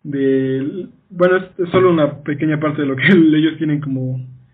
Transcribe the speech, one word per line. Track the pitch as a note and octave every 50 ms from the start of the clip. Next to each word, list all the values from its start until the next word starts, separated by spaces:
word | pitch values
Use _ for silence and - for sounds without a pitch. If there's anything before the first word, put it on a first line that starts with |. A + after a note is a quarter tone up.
de, | - D3+ C#3 C#3 C#3 C3+ C3+ C3+ C3 C3 C3 C3 C3+ D3+ G3 F#3 - - - _ _ -
bueno, | F#3 E3+ F3+ F3+ F#3
es, | F#3+ F#3+ - - -
es | F3+ E3+
solo | - F#3 F#3 F3+
una | E3+ D#3+ D3 C#3 - -
pequeña | - D#3+ C#3+ C3+ D#3 D#3 D3+ D3
parte | D#3 D3+ D3 D3+
de | C#3+ C3+
lo | C3+
que | B2+ -
<laughs> | -
ellos | G3+ E3+ D#3+ D#3 D3+ D3+ D#3 D#3 - -
tienen | D#3+ D3+ D3 D3
como | D3 C3+ C3 C3 C3 B2+ B2+ B2+ - - - - _ _